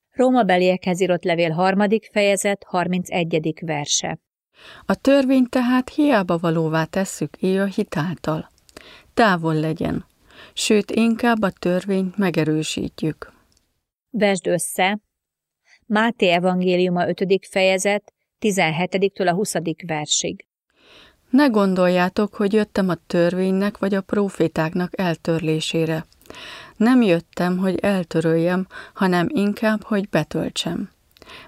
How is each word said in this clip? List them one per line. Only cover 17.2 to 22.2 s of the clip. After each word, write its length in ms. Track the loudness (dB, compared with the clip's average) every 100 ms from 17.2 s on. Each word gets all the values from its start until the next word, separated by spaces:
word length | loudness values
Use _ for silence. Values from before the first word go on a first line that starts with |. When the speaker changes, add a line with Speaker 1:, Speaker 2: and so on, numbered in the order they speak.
| 0 0 0
Speaker 1:
fejezet, 600 | 0 2 2 0 -2 -6 _ _ _
tizenhetediktől 880 | -2 0 0 0 -2 0 -2 0 0
a 60 |
huszadik 520 | 0 -2 -4 -4 -6 -6
versig. 600 | -6 -4 -4 -4 -8 _ _ _ _ _ -20 -20 _ _
Speaker 2:
Ne 160 | 2 4
gondoljátok, 880 | 4 2 2 2 2 0 0